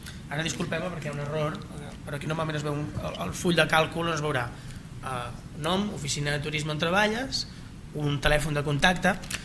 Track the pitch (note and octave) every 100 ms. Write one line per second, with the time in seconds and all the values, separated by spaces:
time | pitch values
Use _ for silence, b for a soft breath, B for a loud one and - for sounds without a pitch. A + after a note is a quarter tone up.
0 | B B B C#3+ D#3+ - F#3 E3 F3+ D#3+
1 | D3 C#3 C#3+ D#3 D3+ D3+ - D3+ D3 -
2 | - C#3+ C#3+ D#3+ D#3+ D3+ D3 D3 D3+ -
3 | D#3+ - F3+ F3 F#3 E3 D#3 D#3+ D#3 E3+
4 | E3+ D#3+ D3+ C3 A#2+ - B B B -
5 | C3 B2+ A#2+ A#2 - - D3+ F#3 G#3 C#3
6 | C#3+ D3+ D3 D3 D3+ D3+ D#3 D3+ E3 F#3
7 | G#3+ A3 C4+ - - B B B - -
8 | D3 C#3+ D3 D3 D#3 D3 C#3+ C#3+ F3+ E3+
9 | F3+ - - B